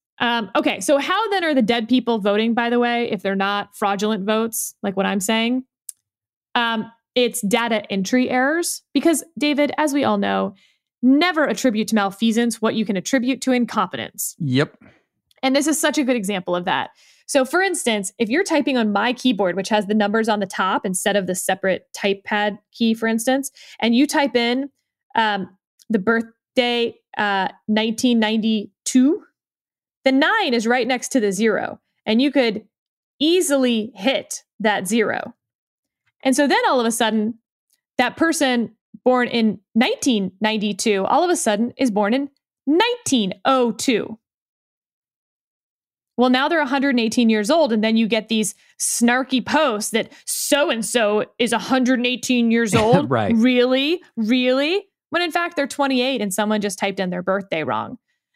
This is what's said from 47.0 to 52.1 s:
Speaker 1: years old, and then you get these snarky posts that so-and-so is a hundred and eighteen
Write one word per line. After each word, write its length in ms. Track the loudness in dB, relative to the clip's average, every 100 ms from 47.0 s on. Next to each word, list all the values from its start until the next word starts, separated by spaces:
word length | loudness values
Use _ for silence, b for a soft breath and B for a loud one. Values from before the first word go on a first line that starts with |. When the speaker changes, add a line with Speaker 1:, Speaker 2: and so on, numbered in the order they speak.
| 0 2 2
Speaker 1:
years 220 | 2 2
old, 200 | 2 2
and 120 | 2
then 120 | 2 2
you 120 | 2
get 200 | -2 -2
these 280 | -2 -2 -6 b b
snarky 640 | -6 0 2 2 0 -2 0
posts 460 | 2 2 0 -4
that 200 | -4 -4 B -10
so-and-so 1000 | -6 0 2 2 0 -2 0 2 0 -2 -2
is 160 | -2
a 60 | 0
hundred 400 | 0 0 2 2
and 80 |
eighteen 420 | 0